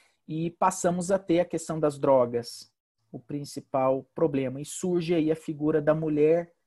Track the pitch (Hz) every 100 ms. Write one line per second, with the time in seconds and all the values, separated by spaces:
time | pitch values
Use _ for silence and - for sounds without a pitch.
0 | _ _ - 156 165 - 185 - 180 180
1 | 175 190 - 170 175 165 - 160 151 139
2 | 139 131 120 120 113 - - _ _ _
3 | _ 139 - 147 143 139 - 135 131 135
4 | - - 165 139 131 135 147 - 185 175
5 | 165 170 156 156 - 147 151 156 151 156
6 | 156 151 151 170 170 _